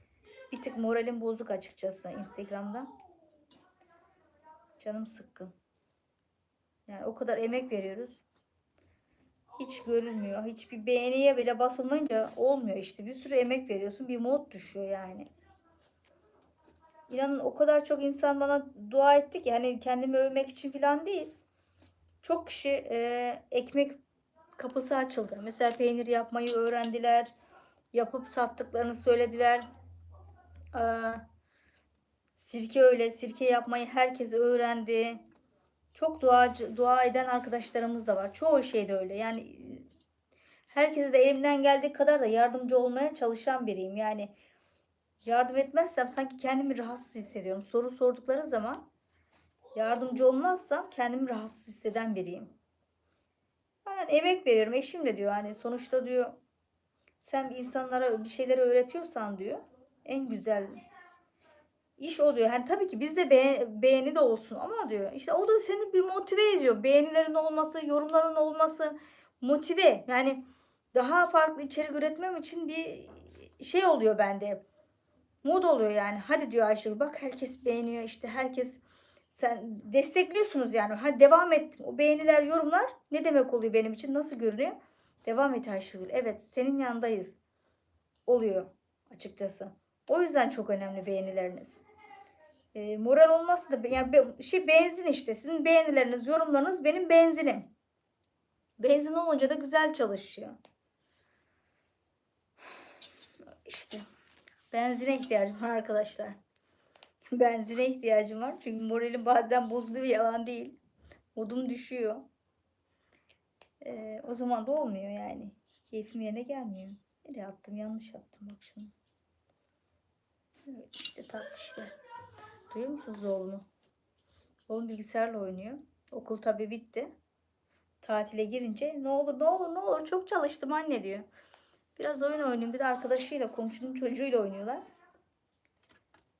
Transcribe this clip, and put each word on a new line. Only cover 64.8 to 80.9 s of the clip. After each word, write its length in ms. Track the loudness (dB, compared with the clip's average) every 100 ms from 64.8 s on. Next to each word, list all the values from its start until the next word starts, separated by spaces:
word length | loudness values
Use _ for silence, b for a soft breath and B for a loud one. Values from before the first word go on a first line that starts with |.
| -4
diyor, 220 | -4 -6
işte 200 | -8 -2
o 160 | 2 4
da 100 | 4
seni 340 | 4 -2 0
bir 80 | 2
motive 520 | 2 0 -2 4 4 4
ediyor. 260 | 4 2
Beğenilerin 520 | 6 6 6 2 2
olması, 520 | 2 0 0 -2 -4 -2
yorumların 480 | -2 2 2 2 2
olması 640 | 0 2 0 0 -6 -6 B B B _
motive. 640 | -2 0 0 4 4 4 0
Yani 360 | 0 0 -2 -8 b b b _
daha 320 | -2 2 4 4
farklı 360 | 4 4 0
içerik 280 | -8 -6 -4
üretmem 460 | -2 -4 -4 -6 -6
için 320 | -8 -8 -8
bir 400 | -6 -8 -10 -16 -20 -20 -20 -20 -16
şey 220 | -4 2 4
oluyor 320 | 4 4 4
bende. 480 | 0 -2 -6 -8 -12 _ _ _ _ _ _ _
Mod 180 | 0 2
oluyor 280 | 4 4 2
yani. 280 | 0 -2 -4
"Hadi," 320 | -2 -2 0
diyor 160 | 2 2
Ayşegül, 340 | 2 -2 -2
"bak 220 | -4 -4
herkes 420 | -10 -8 -8 -6
beğeniyor, 400 | -4 -2 -4 -6
işte 240 | -8 -10 -8
herkes, 500 | -4 -4 -4 -6 -8 b b b b b
sen 500 | -4 -4 -2 -8 -12 0
destekliyorsunuz 800 | 2 2 2 2 2 0 0 -2
yani. 200 | 0 0